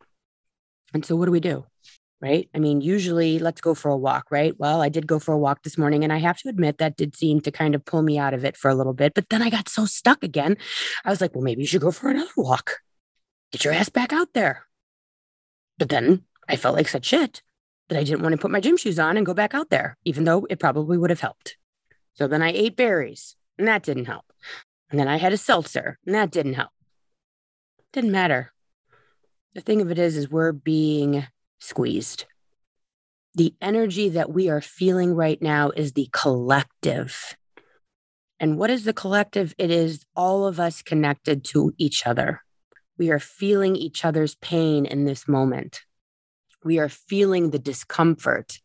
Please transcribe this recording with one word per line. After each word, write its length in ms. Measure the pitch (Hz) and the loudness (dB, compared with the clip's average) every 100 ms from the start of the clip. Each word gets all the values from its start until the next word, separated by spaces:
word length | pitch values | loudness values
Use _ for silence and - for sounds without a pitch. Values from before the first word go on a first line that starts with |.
| _ _ _ _ _ _ _ _ _ | _ _ _ _ _ _ _ _ _
And 140 | 156 - | -6 -2
so 100 | 165 | 0
what 100 | 180 | 2
do 60 | |
we 80 | 175 | 2
do? 260 | 165 135 - _ _ _ _ _ | 2 -4 -8 _ _ _ _ _
Right? 280 | 139 156 - | 0 0 0
I 60 | 151 | 0
mean, 220 | 151 143 | 2 2
usually, 580 | 151 202 180 170 165 160 | 2 0 0 0 2 2
"Let's 220 | 165 160 | -2 -2
go 120 | 165 | -2
for 160 | 156 147 | 0 0
a 80 | 139 | 0
walk," 320 | 135 131 - | 0 -2 -2
right? 240 | 147 156 - | 0 0 0
Well, 220 | 147 160 | 0 2
I 80 | 147 | 0
did 180 | 160 156 | 0 -2
go 120 | 156 | -2
for 140 | 160 | 0
a 40 | 151 | 0
walk 260 | 139 143 | 0 -2
this 140 | 156 - | -6 -2
morning, 260 | 147 147 | 2 2
and 80 | 151 | 2
I 60 | 156 | 0
have 200 | 170 180 | 0 -2
to 100 | 262 | -4
admit 280 | 196 151 147 | 0 0 0
that 200 | 156 - | -2 -2
did 180 | 151 - | -6 -2
seem 240 | 160 151 | 0 0
to 120 | 147 | 0
kind 240 | - 156 147 | -2 0 0
of 100 | - | -2
pull 160 | 165 | 0
me 180 | 156 147 | 2 2
out 140 | 139 | 0
of 100 | 131 | -2
it 140 | 135 - | -4 0
for 120 | 135 | 2
a 60 | 131 | 2
little 160 | 131 | 0
bit. 220 | 127 143 | 2 2
But 160 | 196 - | 2 0
then 120 | 220 | 0
I 80 | 233 | 0
got 200 | 214 - | -2 -2
so 160 | - 214 | -2 -2
stuck 360 | - 240 277 | 2 4 4
again. 360 | 180 147 151 208 - - - - 233 | 2 0 0 0 -4 -8 -6 -4 -2
I 60 | |
was 100 | 202 | 0
like, 120 | 175 | -2
"Well, 120 | 131 131 | -2 -2
maybe 160 | 117 | -2
you 60 | 143 | 0
should 120 | 180 | 0
go 120 | 156 | 0
for 180 | - 277 | 0 0
another 200 | 285 349 - | -2 -2 -2
walk. 440 | 131 127 - - _ _ _ _ _ _ _ | 2 0 0 -10 _ _ _ _ _ _ _
Get 100 | - | -4
your 100 | 147 | 0
ass 140 | 160 208 | 0 0
back 240 | 240 247 | 0 0
out 220 | 311 349 | 0 0
there." 320 | 240 165 - - _ _ _ _ _ _ _ _ _ _ - | 0 0 -2 -10 _ _ _ _ _ _ _ _ _ _ -6
But 100 | 135 | 0
then 380 | 139 127 185 - _ - | 2 4 4 0 _ -6
I 80 | 147 | 0
felt 180 | 127 131 | 2 2
like 140 | - | 0
such 160 | 127 - | -2 0
shit 360 | 302 277 - - _ _ _ - | 2 0 -4 -20 _ _ _ -4
that 100 | 156 | -2
I 60 | |
didn't 180 | 143 156 | 0 0
want 120 | 160 | 0
to 40 | 156 | 0
put 140 | - | 0
my 80 | 196 | 0
gym 160 | 233 349 | 2 2
shoes 240 | 214 165 | 2 0
on 160 | 160 214 | 2 2
and 100 | 185 | 0
go 80 | |
back 200 | 175 208 | 0 -2
out 160 | 277 311 | -2 0
there, 280 | - - - | 0 -2 -6
even 220 | 175 139 165 | -4 0 2
though 200 | 175 - | 2 0
it 100 | 185 | -2
probably 380 | 151 143 151 175 | 0 0 0 0
would 140 | 170 | 2
have 100 | 165 | 0
helped. 340 | - - - - _ _ _ _ _ - | -4 -8 -18 -18 _ _ _ _ _ -4
So 120 | 139 | -2
then 140 | 151 | 0
I 100 | 165 | 0
ate 240 | 190 220 190 | 2 0 2
berries, 640 | 240 170 117 - - - _ - | 2 0 -2 -8 -20 -20 _ -2
and 80 | 214 | 0
that 140 | 208 | 0
didn't 240 | - 127 117 | -2 -6 -6
help. 180 | 110 - _ - - - _ _ | -10 -16 _ -20 -20 -20 _ _
And 100 | 143 | -2
then 80 | 135 | 0
I 120 | 151 | 2
had 120 | 185 | 0
a 60 | 202 | 0
seltzer, 640 | - 185 156 - - - 175 | 0 0 0 -6 -8 -8 -4
and 80 | |
that 180 | 214 190 | -2 0
didn't 240 | 170 139 131 | -2 -2 -4
help. 160 | - _ _ _ _ _ _ _ _ _ _ _ _ | -8 _ _ _ _ _ _ _ _ _ _ _ _
Didn't 180 | 269 226 | -2 0
matter. 400 | 190 175 127 127 _ _ _ _ _ _ _ _ _ _ | 2 2 0 -2 _ _ _ _ _ _ _ _ _ _
The 80 | 190 | -10
thing 180 | - 214 | -2 0
of 100 | 175 | 0
it 80 | 170 | 0
is, 200 | 170 156 | 0 0
is 120 | 139 | -2
we're 220 | 160 165 | 0 0
being 720 | 147 156 156 156 151 143 143 131 _ _ _ | -2 -2 0 2 0 0 0 -4 _ _ _
squeezed. 640 | - - 120 110 117 - - _ _ _ _ _ _ _ _ _ _ 170 | -10 -4 -2 -4 -6 -12 -16 _ _ _ _ _ _ _ _ _ _ 0
The 180 | 165 - | 0 0
energy 480 | 190 220 220 180 202 | -2 0 0 0 -2
that 220 | 165 151 | 0 -2
we 180 | 165 185 | 0 0
are 120 | 147 | -2
feeling 520 | - - 185 185 180 | -4 -2 0 2 2
right 280 | 165 160 151 | 2 0 0
now 300 | 156 147 143 | 0 2 2
is 220 | - 147 | 0 -4
the 160 | 139 131 | -2 -4
collective. 1200 | - 143 123 123 135 - _ 143 127 131 - - - _ - _ _ _ _ _ _ _ - | -2 0 0 2 2 0 _ -4 -4 -6 -10 -12 -14 _ -20 _ _ _ _ _ _ _ -2
And 180 | 156 151 | 0 2
what 120 | 220 | 0
is 160 | 247 214 | 0 -2
the 80 | |
collective? 600 | 214 190 202 208 202 165 - | -4 0 0 0 -2 -4 -2
It 120 | 175 | 0
is 360 | 170 165 151 _ - | 2 2 -2 _ -2
all 320 | 180 196 196 | 0 2 0
of 120 | 170 | 0
us 220 | 170 - | -2 -4
connected 640 | - 156 147 143 156 143 127 | -2 0 2 0 -2 -2 0
to 280 | 147 151 - | 2 2 0
each 300 | 147 - 120 | -2 -2 -2
other. 340 | 120 - - _ _ _ _ _ - | 0 -2 -4 _ _ _ _ _ -4
We 140 | 165 | 0
are 80 | 147 | 0
feeling 560 | - - 196 202 196 190 | -4 -4 2 2 2 0
each 280 | 160 - | -4 -4
other's 320 | 165 156 151 - | -2 0 -2 -4
pain 500 | - 165 160 147 139 | -4 0 2 2 0
in 200 | 143 143 | 0 -2
this 220 | 135 - | -2 0
moment. 540 | 135 135 123 - - - _ _ _ _ _ _ _ | 2 2 -2 -8 -16 -20 _ _ _ _ _ _ _
We 160 | 160 165 | -2 0
are 100 | 147 | 0
feeling 640 | - - 196 196 185 165 | -4 -4 0 2 2 0
the 80 | 143 | -2
discomfort 1000 | 139 127 - - 165 160 131 123 - - | -6 -10 -4 2 2 2 0 -4 -4 -18